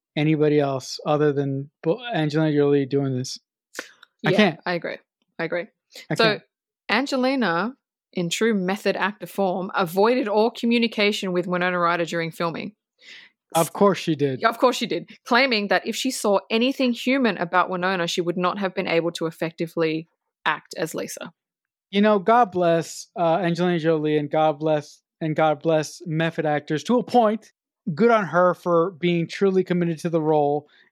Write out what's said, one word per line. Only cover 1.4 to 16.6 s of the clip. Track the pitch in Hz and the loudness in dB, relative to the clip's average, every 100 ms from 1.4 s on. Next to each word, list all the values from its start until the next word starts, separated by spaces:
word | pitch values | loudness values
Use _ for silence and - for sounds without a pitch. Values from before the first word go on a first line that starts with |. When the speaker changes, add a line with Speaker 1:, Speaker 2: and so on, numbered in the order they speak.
| 139 135 143 _ | -2 -4 -8 _
Speaker 1:
Bo-, | 160 220 240 | -4 -4 -4
Angelina | 165 151 151 156 147 | -2 0 0 2 2
Jolie | 143 143 135 | 4 2 2
doing | 139 135 127 | -2 -2 -4
this. | 131 - _ _ _ - - _ - _ 196 | -6 -12 _ _ _ -18 -18 _ -20 _ 2
I | |
Speaker 2:
Yeah, | 190 | 4
Speaker 1:
can't. | 202 147 | 4 2
Speaker 2:
I | - | -4
agree. | 175 - - _ _ _ - | -6 -6 -10 _ _ _ -8
I | |
agree. | 165 170 - _ _ - - | -6 -4 -8 _ _ -20 -6
Speaker 1:
I | |
Speaker 2:
So, | 156 | 0
Speaker 1:
can't. | 220 196 - _ _ _ - | 2 0 -6 _ _ _ -2
Speaker 2:
Angelina, | 208 277 262 254 277 208 165 214 269 _ _ _ | 0 0 0 0 0 0 0 -2 -6 _ _ _
in | - 170 | -6 -4
true | - 226 | 0 0
method | 208 180 202 202 180 | 0 -2 -2 -2 -2
actor | 185 208 175 | -2 -4 -10
form, | - 196 180 185 | -4 -2 -2 -4
avoided | - 180 190 214 254 208 | -4 -2 2 2 2 0
all | 214 226 | 0 0
communication | 240 233 233 233 226 208 208 190 | 0 0 2 0 0 0 0 -2
with | 180 175 | -2 -2
Winona | 175 180 180 | -2 0 0
Ryder | 170 175 165 | 0 0 -2
during | 170 165 | -4 -6
filming. | - 170 160 160 - _ _ - - - _ _ | -4 -6 -4 -10 -14 _ _ -20 -20 -20 _ _
Speaker 1:
Of | 165 160 | 0 0
course | - 202 175 | 2 2 2
she | - 147 | -2 -2
did. | 143 131 | -2 0
Speaker 2:
Of | 226 226 | -2 2
course | 247 - | 0 0
she | 202 | -4
did, | 170 - - | -6 -8 -16
claiming | - 240 269 220 202 | -2 2 2 0 0
that | 180 - | 0 0
if | |
she | 214 262 | -4 -6
saw | - 220 190 - | -2 0 0 0
anything | 226 | 0